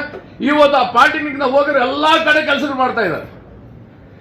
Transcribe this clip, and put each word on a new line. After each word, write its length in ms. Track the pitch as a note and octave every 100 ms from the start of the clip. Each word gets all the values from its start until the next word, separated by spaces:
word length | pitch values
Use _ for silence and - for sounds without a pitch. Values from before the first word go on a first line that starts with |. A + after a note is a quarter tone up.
| - - - -
ಇವತ್ತು 320 | A#3 D4 C#4+ C#4
ಆ 60 |
ಪಾಲಿಟೆಕ್ನಿಕ್‌ನ 600 | B3 A#3 D4 D#4 D4+ C#4
ಹೋಗಿರೋ 360 | C4+ C#4 C#4+ C#4
ಎಲ್ಲಾ 460 | B3+ C#4+ D#4 D#4+
ಕಡೆ 220 | D#4 D4+ D4
ಕೆಲಸಗಳು 280 | C#4 C#4+
ಮಾಡ್ತಾ 260 | C4 B3+ A#3
ಇದ್ದಾರೆ. 240 | G3 C#3 - - - - - - - - - -